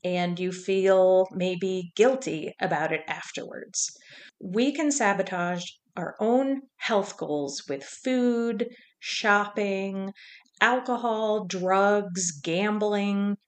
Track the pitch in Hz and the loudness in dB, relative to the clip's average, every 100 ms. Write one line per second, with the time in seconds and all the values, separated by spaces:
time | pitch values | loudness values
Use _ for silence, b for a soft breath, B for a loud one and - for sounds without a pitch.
0 | 180 180 175 175 180 185 185 190 185 190 | -2 0 -2 -2 -4 -4 -2 2 6 6
1 | 185 185 190 196 180 180 190 185 175 - | 8 6 4 0 -2 -2 -2 -4 -6 4
2 | 233 262 - 156 151 - 190 160 156 160 | 4 4 -4 -6 -8 -6 -2 0 -2 -2
3 | - 156 - - - - - - - B | -4 -10 -8 -12 -12 -14 -10 -8 -8 B
4 | B B B _ 190 196 262 285 302 285 | B B B _ -4 0 0 2 -2 2
5 | 214 196 190 185 175 180 180 - _ - | 2 2 -2 -2 -2 -4 -8 -16 _ -10
6 | 175 - 214 247 269 269 - _ - 214 | -10 -2 2 2 2 -2 -6 _ 0 0
7 | 196 - 156 147 143 - - - - - | 0 -8 -4 -4 -4 -8 -8 -8 -8 -8
8 | 262 254 247 233 233 208 240 B B B | -2 2 2 2 -2 -2 -6 B B B
9 | - - 220 202 202 208 202 190 196 196 | -8 -2 2 2 2 -2 -2 -2 -4 -6
10 | 196 B B B B _ 220 254 254 247 | -8 B B B B _ 2 2 -2 -2
11 | 233 220 220 214 185 185 185 190 202 208 | -2 0 0 -2 -2 -4 2 4 6 4
12 | 202 175 175 147 - 165 208 214 208 208 | 0 -4 -6 -6 -4 0 0 0 0 0
13 | 202 202 202 202 | 0 0 0 -2